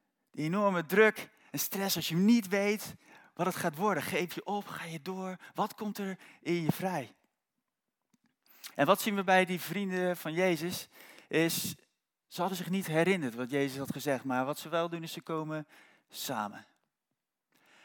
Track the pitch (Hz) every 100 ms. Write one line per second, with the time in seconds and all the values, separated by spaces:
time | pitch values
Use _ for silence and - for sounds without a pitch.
0 | _ _ _ - 156 196 202 180 147 190
1 | 220 - - _ - 143 - 196 196 175
2 | 147 165 202 240 190 196 202 208 - -
3 | - - - - 180 - 175 151 208 160
4 | - 180 175 - - 202 - - 170 165
5 | 160 190 185 185 - - 208 - 208 202
6 | 196 185 - - 143 175 156 - 185 170
7 | 120 - _ _ _ _ _ _ _ _
8 | _ _ _ _ _ - - - 143 190
9 | 220 202 190 185 180 180 - 180 196 185
10 | 180 175 160 160 185 160 170 185 - -
11 | - - - 156 165 - - - _ _
12 | _ _ _ - 180 185 165 190 175 156
13 | 170 190 131 113 123 139 139 135 131 139
14 | 143 131 131 127 131 147 156 165 170 170
15 | 160 - - 160 156 156 151 - - _
16 | _ - - 117 104 - - _ _ _
17 | _ _ _ _ _ _ _ -